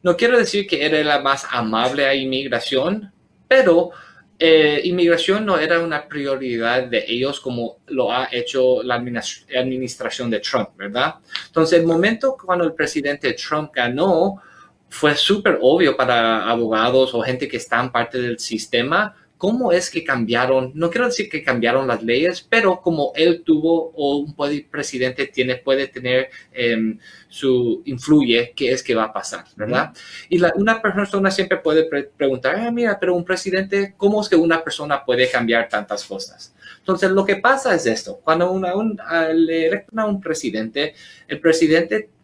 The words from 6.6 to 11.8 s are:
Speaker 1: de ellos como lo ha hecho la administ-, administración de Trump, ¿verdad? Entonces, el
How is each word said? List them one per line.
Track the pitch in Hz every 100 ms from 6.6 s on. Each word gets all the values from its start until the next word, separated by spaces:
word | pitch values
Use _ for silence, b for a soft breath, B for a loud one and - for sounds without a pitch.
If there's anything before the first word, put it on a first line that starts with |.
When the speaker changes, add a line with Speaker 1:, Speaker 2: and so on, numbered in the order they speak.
| 117 127
Speaker 1:
de | 123 117 -
ellos | 117 135 139
como | 131 120 120 - -
lo | 131 120
ha | 120 127
hecho | 123 120 135 127 123
la | 123 120
administ-, | 123 117 - - _
administración | 127 131 127 123 - 117 - 120
de | 107
Trump, | - 127 101 _
¿verdad? | 101 113 147 - B B B
Entonces, | 165 160
el | 170